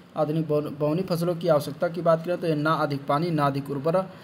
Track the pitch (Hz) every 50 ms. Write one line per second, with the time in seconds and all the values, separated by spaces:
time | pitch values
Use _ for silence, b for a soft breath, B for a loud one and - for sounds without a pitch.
0 | B B B - 156 143 151 165 160 156 147 147 147 147 110 147 151 147 156 170
1 | 190 185 180 160 170 175 180 165 170 175 156 147 135 - - - - 175 170 180
2 | 170 170 165 165 165 175 175 175 180 170 156 147 147 156 160 147 151 143 143 139
3 | 139 - 143 143 165 180 165 151 147 139 135 139 139 - 143 139 135 160 165 185
4 | 190 185 B B